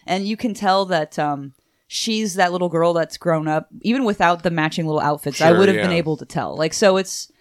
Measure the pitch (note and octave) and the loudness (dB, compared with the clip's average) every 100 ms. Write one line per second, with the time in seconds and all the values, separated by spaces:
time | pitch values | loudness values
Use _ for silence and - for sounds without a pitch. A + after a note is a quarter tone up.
0 | - F#3 G3 A3 A#3+ G3 G3 G3 F#3 E3 | -6 -4 -4 -4 -4 -2 2 2 2 -2
1 | D3+ - D3 C#3+ C#3 - _ _ _ - | -2 -4 -4 -4 -8 -18 _ _ _ -6
2 | A#3 A3 G#3+ F#3 F3+ F3+ F3+ E3 E3+ E3+ | -4 -2 -2 2 2 2 0 2 2 0
3 | D#3+ - F3 D#3+ D#3 D#3 - - G#3 C4 | -2 -4 -2 0 0 -4 -4 -6 -2 0
4 | A3+ G3+ F3 E3+ F3+ E3 D#3 F3 D#3+ D3+ | 0 2 2 2 -2 -2 -2 -2 -2 -2
5 | D3 D3 D3 - D#3+ F3 G3+ G#2+ G#2 E3+ | -2 -2 -6 2 4 6 4 4 0 -2
6 | D#3+ D3+ - D3+ F2 F#2 D#3+ - G3+ F#3+ | -2 -6 -6 -6 -6 -2 -4 2 4 4
7 | F#3 - - _ | 0 -8 -14 _